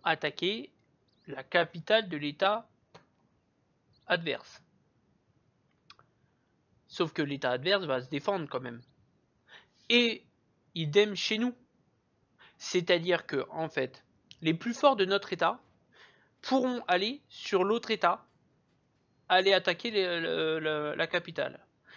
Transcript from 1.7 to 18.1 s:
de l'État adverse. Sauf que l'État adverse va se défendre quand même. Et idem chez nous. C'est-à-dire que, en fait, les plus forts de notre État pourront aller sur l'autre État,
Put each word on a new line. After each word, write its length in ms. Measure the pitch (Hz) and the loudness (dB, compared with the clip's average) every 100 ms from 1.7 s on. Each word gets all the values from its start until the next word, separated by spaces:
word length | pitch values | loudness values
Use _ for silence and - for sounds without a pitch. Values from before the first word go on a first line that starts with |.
| 175 - 220 196 | -4 0 0 0
de 80 | 156 | -6
l'État 520 | 147 143 196 214 - _ _ - _ _ _ _ _ _ _ _ _ _ - | -6 0 0 0 -4 _ _ -20 _ _ _ _ _ _ _ _ _ _ -4
adverse. 560 | 175 165 123 - - _ _ _ _ _ _ _ _ _ _ _ _ _ - _ _ _ _ _ _ _ _ _ | -2 -2 -8 -10 -20 _ _ _ _ _ _ _ _ _ _ _ _ _ -20 _ _ _ _ _ _ _ _ _
Sauf 260 | - 165 | -4 -2
que 80 | - | -2
l'État 300 | 147 139 131 | -4 -2 -2
adverse 340 | 127 151 196 170 | 0 0 0 0
va 160 | 131 | -2
se 80 | 127 | -2
défendre 380 | 143 170 196 151 | -4 -2 -2 -4
quand 120 | 127 | -6
même. 200 | 127 120 - _ _ _ _ _ _ - _ _ _ | -8 -12 -18 _ _ _ _ _ _ -20 _ _ _
Et 340 | 240 240 220 - _ _ _ _ 160 | 4 4 0 -10 _ _ _ _ -6
idem 400 | 156 196 208 185 | 2 4 4 2
chez 220 | - 220 | -2 0
nous. 180 | 247 240 _ _ _ _ _ _ _ _ - _ | 0 -4 _ _ _ _ _ _ _ _ -20 _
C'est-à-dire 680 | - 185 170 175 170 170 - | -4 -2 2 2 2 0 0
que, 200 | 139 - | -4 -4
en 200 | 160 160 | -6 -4
fait, 360 | - 131 - _ _ _ - | -2 -4 -6 _ _ _ -6
les 120 | 160 | -2
plus 200 | 165 240 | -2 -4
forts 220 | 233 285 247 | 2 4 4
de 100 | 185 | 2
notre 280 | 196 196 | 0 -2
État 260 | 175 170 233 _ _ _ _ - _ _ _ | -2 -2 -2 _ _ _ _ -20 _ _ _
pourront 420 | - 262 254 247 - | -2 0 0 -2 0
aller 340 | 180 208 285 - | 0 0 -4 -14
sur 340 | - - 190 | -14 -2 2
l'autre 280 | 190 226 - | 2 2 0
État, 340 | 214 175 | 2 2